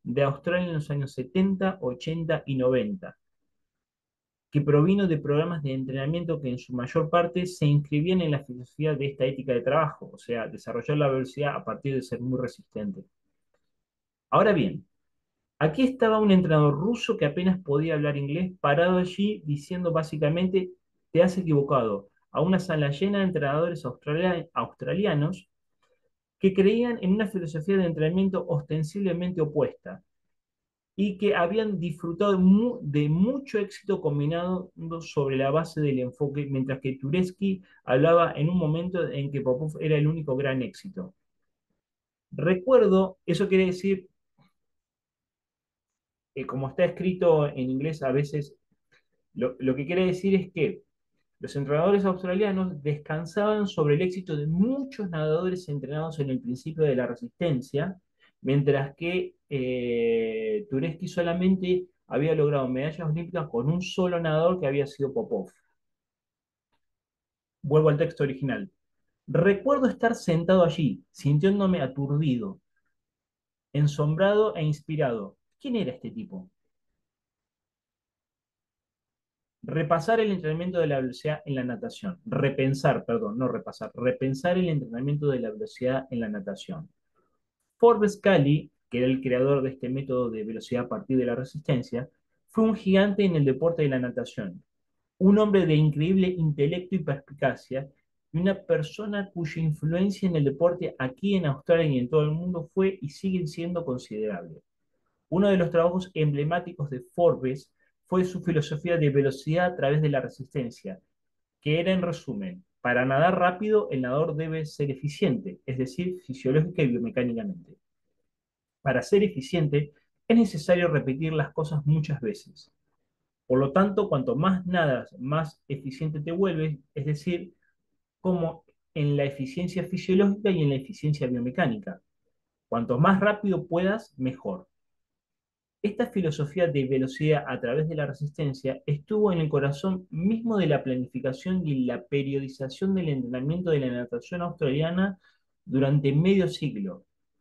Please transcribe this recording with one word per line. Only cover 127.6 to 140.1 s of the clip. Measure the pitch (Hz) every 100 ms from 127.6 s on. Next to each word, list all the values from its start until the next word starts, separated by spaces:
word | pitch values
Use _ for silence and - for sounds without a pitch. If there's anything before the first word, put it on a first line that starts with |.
| _ _ _ _ _ _
como | 185 175 165 160 _ _ _
en | 160 147 143
la |
eficiencia | 139 - 131 - 175 185
fisiológica | - 185 - 185 202 196 202
y | 170
en | 147
la | 131
eficiencia | - - 151 147 127
biomecánica. | 123 - - 151 107 98 - _ _ _ _ _ _ _
Cuanto | 117 117 123
más | 180 190
rápido | 202 208 202 170 -
puedas, | 170 185 - - -
mejor. | 127 - - 185 - _ _ _ _ _ _ _ _ _ _ _
Esta | 208 208 233
filosofía | 196 165 151 147 185 170
de | 143 127
velocidad | 135 131 - 151 143 127
a | 127
través | 120 143 156
de |
la | 151 139
resistencia | - 147 - 147 131 131 131 -
estuvo | 147 - 214 208
en | 170
el | 151
corazón | 143 139 143 190 185
mismo | -